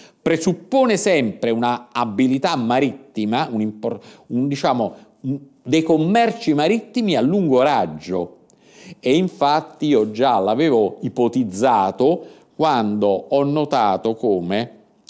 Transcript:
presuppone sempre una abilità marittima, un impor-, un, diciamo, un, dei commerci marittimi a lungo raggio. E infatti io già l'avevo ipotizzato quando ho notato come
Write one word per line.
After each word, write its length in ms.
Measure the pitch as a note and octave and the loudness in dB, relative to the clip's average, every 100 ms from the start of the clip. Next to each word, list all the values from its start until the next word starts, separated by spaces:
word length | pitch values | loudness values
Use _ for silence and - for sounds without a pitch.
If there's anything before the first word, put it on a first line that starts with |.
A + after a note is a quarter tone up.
| - _ | -20 _
presuppone 760 | - D#3+ F3 E3+ - C4+ B3+ G3 | -2 -2 -2 -4 -2 0 2 2
sempre 540 | G3+ E3 A#2+ F#2 A#2 | 2 0 0 -2 -2
una 360 | A#2 A#2+ A#2+ - | 0 0 -2 -6
abilità 640 | A#2+ A#2+ G2+ B2+ C3+ F3+ D#3+ | -4 -4 0 0 0 -2 -2
marittima, 880 | A2+ B2 C#3 - - - G#2+ A#2+ D3 | 0 0 0 -4 -12 -6 -2 -2 -2
un 120 | A2+ | -4
impor-, 400 | G#2+ G#2+ A#2 G#2 - - - | -4 -4 -8 -8 -14 -20 -8
un, 220 | A#2+ C#3 | -4 -4
diciamo, 460 | C#3 D#3 B2+ G#2+ - - _ | -2 0 0 -2 -6 -20 _
un, 180 | C3 C#3 - _ | -8 -8 -10 _
dei 200 | - D#3+ | -2 0
commerci 720 | D#3+ D#3+ D#3+ A3+ A#3 - - | 2 2 2 2 2 0 0
marittimi 600 | C#3+ D#3 A3+ A3+ - G#3+ C#3 | 0 2 0 -2 -4 0 2
a 60 | |
lungo 400 | A#2+ G3+ F3 B2+ | 2 2 2 4
raggio. 800 | C#3 C3 F2 D#2 D#2+ F2+ E2+ - _ _ _ - - - | 4 2 -2 -6 -6 -6 -6 -10 _ _ _ -20 -20 -8
E 160 | B2+ D3 | 0 0
infatti 720 | F#3 - C#3+ D3+ D3+ - D3+ | 0 0 0 0 -2 -6 0
io 260 | C3+ G#2+ | 2 2
già 260 | G#2+ C3 A2+ | 0 2 2
l'avevo 600 | F#2+ A2+ D#3+ A#2+ G#2 - | 2 2 2 2 2 -2
ipotizzato 1300 | - - A#2+ C3 A#2 F#2 B2+ A2+ F#2+ F#2+ B2+ F3 - - _ | -8 -2 0 0 -2 0 0 2 0 0 0 0 -4 -20 _
quando 540 | - D#3 C3 G#2+ G#2 G2+ | -4 0 0 0 0 0
ho 340 | F#2+ - C#3 C#3+ | 0 0 0 0
notato 680 | D3 D3 C#3+ G#2+ F#2+ A2+ A2+ | -2 -2 0 0 0 -2 -4
come 560 | A#2+ F#2+ F2 G2+ A#2 - _ _ - | -2 -2 -2 -4 -4 -10 _ _ -20